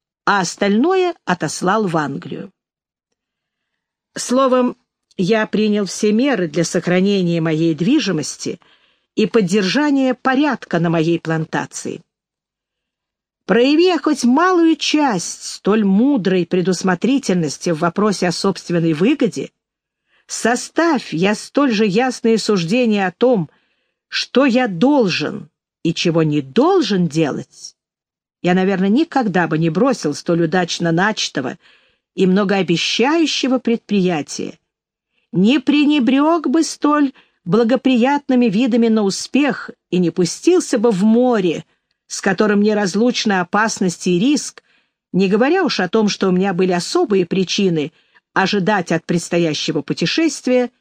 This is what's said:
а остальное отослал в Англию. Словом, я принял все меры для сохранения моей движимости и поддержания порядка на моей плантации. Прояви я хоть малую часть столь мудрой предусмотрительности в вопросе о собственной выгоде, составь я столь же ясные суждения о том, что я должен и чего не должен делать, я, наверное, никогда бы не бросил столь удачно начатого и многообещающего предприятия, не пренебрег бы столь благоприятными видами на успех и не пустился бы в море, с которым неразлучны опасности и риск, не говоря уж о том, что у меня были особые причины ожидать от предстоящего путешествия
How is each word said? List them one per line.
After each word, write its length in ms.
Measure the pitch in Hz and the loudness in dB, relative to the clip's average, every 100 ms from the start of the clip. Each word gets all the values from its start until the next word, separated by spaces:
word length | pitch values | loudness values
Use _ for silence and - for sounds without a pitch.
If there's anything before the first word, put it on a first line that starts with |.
| _ _ | _ _
а 180 | - 202 | -2 0
остальное 720 | 175 - 202 208 320 381 359 339 - | -2 -2 0 2 2 2 0 -4 -6
отослал 600 | 180 160 - 180 214 202 | -4 -6 -4 -2 0 0
в 100 | 160 | -2
Англию. 540 | 143 151 143 143 202 _ _ _ _ _ _ _ _ _ _ _ _ _ _ _ _ - | -4 -8 -12 -14 -16 _ _ _ _ _ _ _ _ _ _ _ _ _ _ _ _ -12
Словом, 640 | - 247 269 254 247 - _ _ _ - | -2 0 2 2 0 -4 _ _ _ -4
я 300 | 180 220 - | 0 0 0
принял 380 | 202 214 208 196 | 0 0 0 -2
все 260 | - 214 | -2 0
меры 360 | 214 285 185 170 | 2 2 0 -2
для 160 | 151 | -2
сохранения 800 | 165 175 175 180 196 202 175 170 | -2 -2 0 2 2 2 0 0
моей 320 | 165 156 165 | 0 0 0
движимости 840 | 156 180 302 196 160 - - - 190 _ _ _ _ _ - | 0 0 0 0 -4 -6 -8 -10 -10 _ _ _ _ _ -2
и 100 | 214 | 2
поддержания 880 | 233 180 208 190 247 294 277 262 | 2 2 0 0 0 2 2 0
порядка 640 | 254 262 262 302 233 - 175 | 0 0 2 0 -2 -4 -2
на 120 | 170 | 0
моей 280 | 165 160 165 | 0 0 0
плантации. 840 | 160 160 156 151 139 - - - _ _ _ _ _ _ _ _ _ _ _ _ _ _ - | -2 -4 -4 -6 -6 -10 -10 -12 _ _ _ _ _ _ _ _ _ _ _ _ _ _ 0
Прояви 400 | 208 262 302 370 | 2 4 4 2
я 120 | 330 | 2
хоть 280 | 311 277 240 | 0 0 2
малую 500 | 269 359 359 330 311 | 2 2 4 2 2
часть 680 | - 302 285 185 - - | 0 0 0 -2 -6 -12
столь 400 | - - 185 220 | -14 -6 0 2
мудрой 640 | 196 190 269 277 180 185 170 | 2 4 2 2 0 0 0
предусмотрительности 1300 | 185 180 175 190 180 208 277 - 180 151 - 180 | -2 0 0 0 0 0 0 0 -2 -2 -4 -4
в 80 | 156 | -2
вопросе 480 | 170 202 208 185 180 | -2 0 -2 0 -2
о 40 | |
собственной 600 | - 196 180 - 170 165 | -2 -2 -4 -4 -2 0
выгоде, 560 | 156 208 302 226 135 - _ _ _ _ _ _ _ - | 0 0 2 -2 -2 -10 _ _ _ _ _ _ _ -14
составь 840 | - 220 247 - - 330 262 - | -4 -2 -4 -4 -2 0 0 -4
я 200 | 156 190 | -2 -2
столь 380 | 208 - - 285 | -2 -4 -2 0
же 160 | 208 220 | 0 0
ясные 500 | 185 262 - 226 226 | 0 -2 -2 0 0
суждения 720 | - 202 165 247 240 208 185 | 0 -2 0 0 2 0 -2
о 40 | |
том, 380 | - 247 226 156 _ _ _ _ _ _ | 0 0 0 -2 _ _ _ _ _ _
что 380 | - - 240 277 | -8 -2 0 2
я 220 | 233 247 | 2 0
должен 800 | 170 254 294 202 147 151 139 151 _ _ _ | 0 2 4 2 -2 -6 -8 -14 _ _ _
и 140 | 175 165 | -6 -2
чего 260 | 180 160 | -2 0
не 200 | 156 147 | 0 -2
должен 680 | 135 170 320 392 214 196 170 | -2 2 2 2 2 0 0
делать, 680 | 151 147 - - - - - _ _ _ _ _ _ | 0 -2 -4 -10 -18 -20 -20 _ _ _ _ _ _
я, 100 | 175 | 0
наверное, 360 | 185 185 190 196 | 2 2 0 0
никогда 580 | 233 330 277 220 175 160 | 0 0 -2 -2 -2 -2
бы 100 | 156 | -2
не 140 | 165 | -2
бросил 420 | 165 262 240 156 | 0 0 0 -4
столь 300 | 143 - 170 | -4 -2 -2
удачно 480 | 165 185 175 - 170 | 0 -2 -2 -4 -2
начатого 680 | 165 208 214 - 151 131 - _ _ _ _ _ | 0 0 -2 -6 -6 -8 -10 _ _ _ _ _
и 140 | - 185 | -2 2
многообещающего 1300 | 185 196 196 175 165 - - 247 339 302 - 269 254 | 2 2 0 0 -2 -2 0 0 2 0 -2 -2 -2
предприятия, 1000 | - 233 - 208 180 160 - - 98 - _ _ _ _ _ _ _ | -2 -4 -2 0 0 -2 -6 -10 -12 -14 _ _ _ _ _ _ _
не 280 | 170 202 285 | 0 2 2
пренебрег 880 | 277 285 285 302 233 269 302 339 285 | 2 2 2 2 2 2 2 0 0
бы 140 | 311 | 0
столь 500 | 302 - 294 294 277 - _ _ 175 | -2 -2 0 2 0 -4 _ _ -2
благоприятными 1000 | 208 226 254 262 247 254 285 - 254 240 | 0 2 2 2 2 2 0 0 2 2
видами 440 | 190 262 233 233 | 2 0 2 2
на 120 | 220 | 2
успех 680 | 196 - - 262 285 - - - _ | 0 -2 -2 0 0 -2 -10 -18 _
и 80 | 180 | 0
не 140 | 170 | 0
пустился 640 | 170 170 - - 359 - 247 | 0 -2 0 2 2 2 0
бы 140 | 240 | 2
в 120 | 180 | 2
море, 640 | 214 226 254 226 185 156 - _ _ _ - | 2 4 4 2 0 -2 -8 _ _ _ -16
с 140 | - | -6
которым 420 | 196 185 214 208 | -2 0 2 2
неразлучны 720 | 208 214 202 190 247 - 220 | 2 0 0 0 0 0 0
опасности 760 | 190 175 208 214 - 185 - 185 | -2 0 -2 -2 -2 -4 -2 -2
и 100 | 175 | 0
риск, 440 | 247 294 - - - _ _ _ _ | 2 0 -4 -16 -20 _ _ _ _
не 160 | 175 196 | 0 2
говоря 340 | 220 269 370 | 2 2 0
уж 160 | 311 - | 0 -2
о 80 | 185 | -2
том, 220 | 226 208 | 0 0
что 180 | - 190 | 0 0
у 40 | |
меня 220 | 180 196 180 | 0 0 0
были 160 | 185 | 0
особые 560 | 175 - 349 302 196 175 | -2 -2 -2 0 0 0
причины 680 | 185 175 - 196 160 135 - _ _ _ | -2 -2 0 0 0 -4 -10 _ _ _
ожидать 580 | 175 190 208 185 208 170 | -2 0 0 0 0 0
от 140 | 160 - | -4 -2
предстоящего 800 | 175 - 175 165 147 - 156 | -4 -2 -2 0 -2 -4 -4
путешествия 880 | - - 180 - 320 - - 247 247 _ | -4 -4 -4 0 -2 -2 0 0 0 _